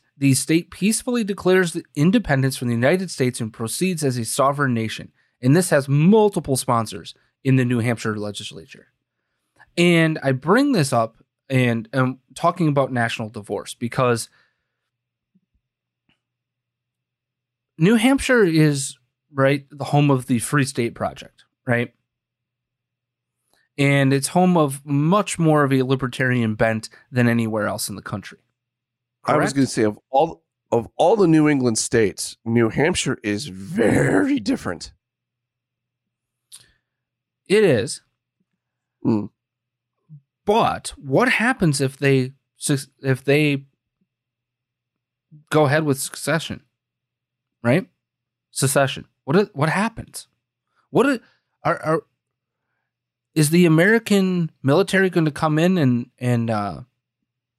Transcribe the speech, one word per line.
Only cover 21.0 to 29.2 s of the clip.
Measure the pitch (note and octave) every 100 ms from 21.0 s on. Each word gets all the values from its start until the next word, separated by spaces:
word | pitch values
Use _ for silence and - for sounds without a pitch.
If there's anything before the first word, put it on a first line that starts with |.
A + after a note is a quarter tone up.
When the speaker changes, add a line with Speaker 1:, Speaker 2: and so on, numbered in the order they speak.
| F#2 - - _ _ _ -
Speaker 1:
right? | A#2 A#2+ _ _ _ _ _ _ _ _ _ _ _ _ _ _ _ _ _ _ -
And | C#3 C#3 C3+
it's | C#3 C#3
home | F3+ F3+ F3
of | D3 C#3
much | C#3+ C#3+ D3+ G#3 F#3+ -
more | D#3+ D3+
of | C#3
a | C3+
libertarian | B2+ C3 C3 - B2+ B2 A2+
bent | G#2+ A2+ A2 - - _
than | B2+ A#2+
anywhere | A#2 A2+ G#2+ G2+
else | F#2 -
in | F#2+
the |
country. | - G#2 - - _ _ _ _ _ _ _ _